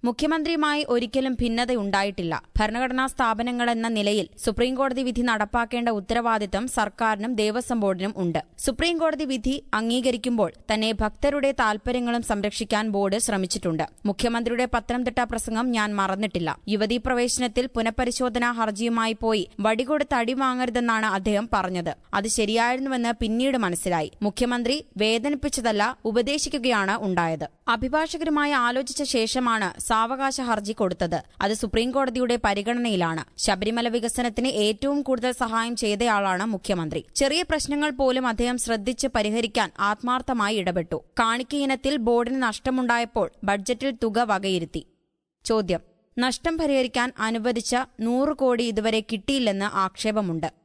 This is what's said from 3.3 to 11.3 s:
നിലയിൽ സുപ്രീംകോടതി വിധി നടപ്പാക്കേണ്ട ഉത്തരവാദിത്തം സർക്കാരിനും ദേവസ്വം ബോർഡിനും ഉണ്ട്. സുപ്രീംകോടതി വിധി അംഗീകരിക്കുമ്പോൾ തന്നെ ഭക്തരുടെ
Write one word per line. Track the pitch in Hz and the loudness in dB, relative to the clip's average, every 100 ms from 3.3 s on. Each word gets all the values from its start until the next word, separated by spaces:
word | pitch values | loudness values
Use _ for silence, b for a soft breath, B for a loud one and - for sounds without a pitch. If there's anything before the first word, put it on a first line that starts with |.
| 220 240 247 240 226 226 220 | 2 -2 0 0 0 0 0
നിലയിൽ | 202 208 - - | 2 0 -2 -4
സുപ്രീംകോടതി | - 208 240 254 269 262 | -4 0 0 2 0 0
വിധി | 254 233 240 | -2 0 0
നടപ്പാക്കേണ്ട | 220 208 240 233 240 240 214 | 0 0 -2 -2 0 0 0
ഉത്തരവാദിത്തം | 190 226 233 220 208 196 247 | 0 0 2 0 0 -2 -2
സർക്കാരിനും | - 208 - 226 208 220 233 | 0 -2 0 0 0 -2 0
ദേവസ്വം | 214 220 240 240 | 2 0 -2 0
ബോർഡിനും | 202 185 196 208 | 2 0 -2 0
ഉണ്ട്. | 180 156 - - | 0 0 -4 -4
സുപ്രീംകോടതി | - 240 330 339 320 302 294 | -4 0 0 2 2 0 -2
വിധി | 262 254 277 - | 0 0 -2 -2
അംഗീകരിക്കുമ്പോൾ | 214 226 240 254 240 247 233 185 - - | -2 0 2 2 0 -2 2 0 -2 -2
തന്നെ | 214 220 214 | 0 2 0
ഭക്തരുടെ | 214 - 285 | -2 0 0